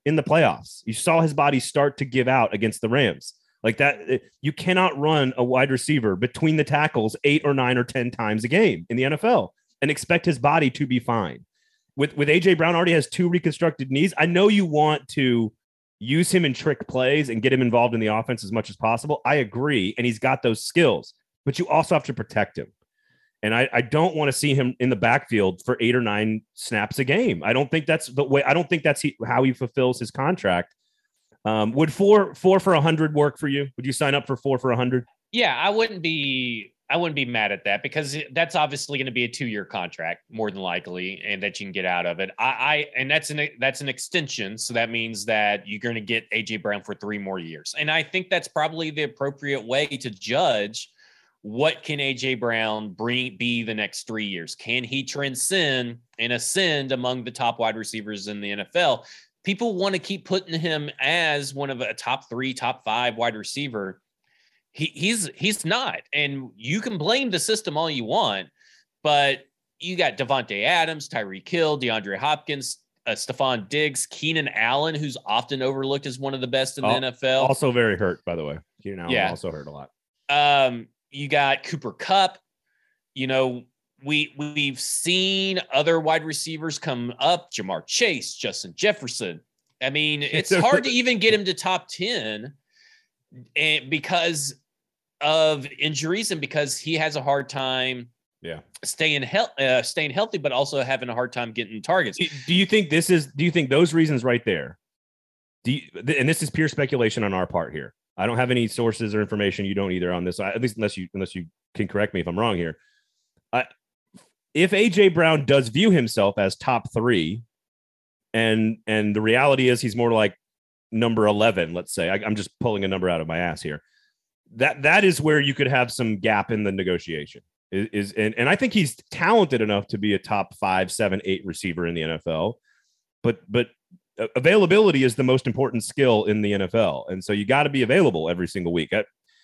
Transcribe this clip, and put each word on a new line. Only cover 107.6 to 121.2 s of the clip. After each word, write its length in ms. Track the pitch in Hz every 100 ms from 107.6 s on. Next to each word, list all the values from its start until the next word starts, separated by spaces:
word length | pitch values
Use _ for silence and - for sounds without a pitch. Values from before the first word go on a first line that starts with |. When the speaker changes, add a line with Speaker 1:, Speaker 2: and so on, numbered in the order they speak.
| 71
Speaker 1:
here. 180 | 73 60 _ _ -
I 100 | 101
don't 120 | 117
have 120 | 127
any 160 | 123 113
sources 480 | - 117 107 113
or 60 | 107
information. 460 | 104 104 101 92 98
You 80 |
don't 180 | 98 98
either 180 | 90 87
on 140 | 90
this, 160 | 90 87
at 200 | 98 113
least 160 | 123 104
unless 200 | 104 -
you, 120 | 90
unless 220 | 98 92
you 120 | 92 82 _ _
can 120 | - 101
correct 280 | 101 107
me 60 | 92
if 60 | 85
I'm 120 | 87
wrong 180 | 113 92
here. 220 | 82 78 _ _ _ _ _ _ -
I, 140 | 123 - _ _ _ _ - _ _ _
if 180 | 151 180
A 160 | 196 226
J 200 | 175 196
Brown 360 | 165 160 156
does 240 | 139 139 117
view 220 | 120 220
himself 480 | 175 113 - 101 104
as 180 | 95 -
top 360 | - 120 -
three, 500 | 113 120 104 80 110 117 _ _ _ _ _ _ _ _
and, 460 | 113 113 110 110 110 -
and 280 | 107 107
the 60 | 104
reality 480 | 110 120 143 135 127
is 140 | 120
he's 140 | 120 110
more 160 | 120
like 220 | 113 107 - _ _ _ _ -
number 360 | 113 117 110